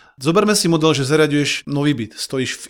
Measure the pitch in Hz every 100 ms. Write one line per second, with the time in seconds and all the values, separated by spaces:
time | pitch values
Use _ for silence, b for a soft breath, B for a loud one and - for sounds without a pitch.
0 | B B 135 185 208 202 180 165 160 139
1 | 131 156 151 147 139 - - 143 147 127
2 | 107 - - 135 127 - -